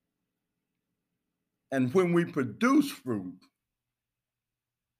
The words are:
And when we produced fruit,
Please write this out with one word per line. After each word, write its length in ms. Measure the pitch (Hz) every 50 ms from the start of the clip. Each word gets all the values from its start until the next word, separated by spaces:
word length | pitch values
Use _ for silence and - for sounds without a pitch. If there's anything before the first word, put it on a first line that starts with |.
| _ _ _ _ _ _ _ _ _ _ _ _ _ _ _ _ _ _ _ _ _ _ _ _ _ _ _ _ _ _ _ _ _ _
And 220 | 135 135 127 123 123
when 200 | 185 185 175 170
we 100 | 170 170
produced 680 | 170 - 151 131 113 101 - 220 247 277 311 - - -
fruit, 460 | - - 127 117 101 92 90 87 - - _ _ _ _ _ _ _ _ _ _ _ _ _ _ _ _ _ _ _ _ _ _ _ _ _ _ _ _ _ _